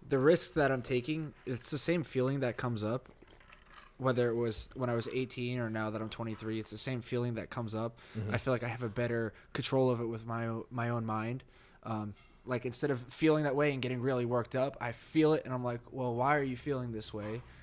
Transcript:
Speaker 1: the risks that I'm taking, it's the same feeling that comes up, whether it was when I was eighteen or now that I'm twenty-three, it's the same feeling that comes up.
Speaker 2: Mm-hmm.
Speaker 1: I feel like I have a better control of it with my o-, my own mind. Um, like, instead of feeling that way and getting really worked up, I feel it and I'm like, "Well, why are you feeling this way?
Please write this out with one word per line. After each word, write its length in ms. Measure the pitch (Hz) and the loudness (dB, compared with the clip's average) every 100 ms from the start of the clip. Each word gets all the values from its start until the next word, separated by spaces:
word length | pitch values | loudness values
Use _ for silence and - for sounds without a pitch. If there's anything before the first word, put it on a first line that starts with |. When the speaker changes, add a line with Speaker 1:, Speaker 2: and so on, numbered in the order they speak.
| - | 0
Speaker 1:
the 100 | 135 | 4
risks 340 | 139 175 - - | 8 8 4 2
that 160 | 139 | 2
I'm 100 | 131 | 2
taking, 520 | 117 127 120 156 151 - - | 0 0 0 -4 -4 -8 -6
it's 240 | 127 - | -6 -4
the 80 | 147 | -4
same 260 | - 175 135 | 0 0 0
feeling 340 | 131 127 139 | 0 0 2
that 160 | 127 113 | -2 -2
comes 260 | 123 113 | -2 0
up, 260 | 107 127 - - - - - - - - - - | 0 -2 -6 -20 -20 -20 -20 -20 -20 -20 -20 -4
whether 300 | 127 123 120 | 0 2 2
it 40 | 117 | 2
was 320 | 120 107 - | 0 0 -6
when 160 | - 123 | -4 0
I 60 | 117 | 0
was 120 | 120 | 0
eighteen 460 | 127 127 - 123 123 | -2 -4 -4 -2 -2
or 100 | 113 | -2
now 220 | 110 110 | -2 -2
that 100 | 107 | -4
I'm 80 | 110 | -6
twenty-three, 500 | - 113 107 110 110 | -6 -6 -4 -4 -4
it's 120 | 107 | -4
the 60 | 107 | -6
same 220 | - 127 | -4 -4
feeling 340 | - 123 120 113 | -2 0 0 -2
that 160 | 92 | -6
comes 240 | - 113 110 | -6 -4 -2
up. 240 | 117 120 - 110 | -4 -6 -12 -6
Speaker 2:
Mm-hmm. 160 | 104 | -2
Speaker 1:
I 60 | 117 | -2
feel 120 | - | 0
like 120 | 123 | 0
I 40 | 120 | 0
have 140 | 117 | -4
a 80 | 120 | -4
better 420 | 107 120 117 113 - - | -2 -2 0 -2 -6 -12
control 380 | - 127 135 131 | -6 0 4 4
of 100 | 117 | 2
it 40 | 117 | -2
with 180 | 113 113 | -4 -4
my 220 | 117 117 | -4 -2
o-, 180 | 113 - | -4 -6
my 180 | 120 117 | -4 0
own 160 | 120 113 | 0 0
mind. 380 | 110 110 127 - - - - | -2 -2 -4 -8 -20 -20 -14
Um, 320 | - 110 104 104 - - | -6 -4 -6 -10 -18 -16
like, 220 | - 123 127 | -4 -4 -2
instead 240 | 117 147 | -2 0
of 100 | 127 123 | 0 -2
feeling 300 | - 156 156 | 2 6 6
that 120 | 147 135 | 4 4
way 180 | 147 | 2
and 60 | 135 | 2
getting 220 | 123 127 | -2 0
really 240 | 127 127 120 | 0 2 2
worked 300 | 123 110 131 | 2 0 0
up, 200 | 135 - | 0 0
I 100 | 120 | -6
feel 420 | 120 - 156 156 | -6 -2 4 6
it 120 | 156 - | 6 2
and 80 | |
I'm 100 | 127 | -2
like, 180 | 123 120 - | -2 -4 -6
"Well, 240 | 135 123 117 | -4 -2 2
why 200 | 131 151 | 4 4
are 60 | |
you 140 | 139 123 | 2 -4
feeling 340 | 147 135 123 | -4 -2 -2
this 220 | 110 107 | -6 -6
way? 300 | 107 104 113 - - | -6 -6 -6 -10 -20